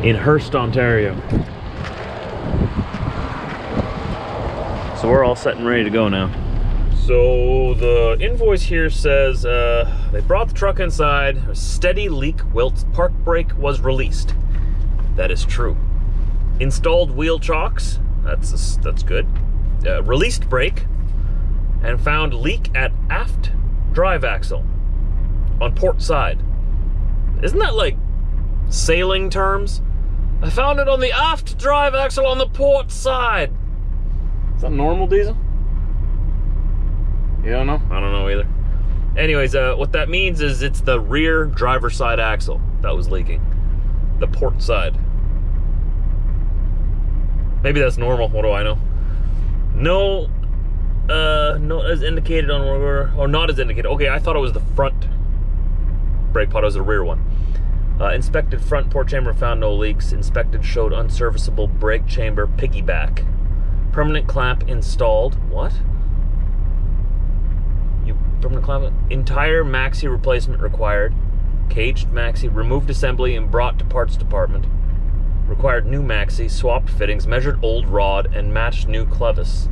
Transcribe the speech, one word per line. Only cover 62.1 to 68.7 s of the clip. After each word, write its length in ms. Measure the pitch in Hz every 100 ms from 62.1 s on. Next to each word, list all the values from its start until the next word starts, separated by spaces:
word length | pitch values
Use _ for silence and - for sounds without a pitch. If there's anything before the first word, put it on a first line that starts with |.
| - 110 107 101
piggyback. 800 | - 104 - 82 85 80 - - - - - - - -
Permanent 360 | - 147 151 143
clamp 400 | 139 127 127 131
installed. 680 | 123 110 - 120 110 110 - -
What? 240 | - - - - - - - - - - - - - - - - - - - - - - - - -
You 140 | - - - -
permanent 240 | 143 131
clamp? 280 | -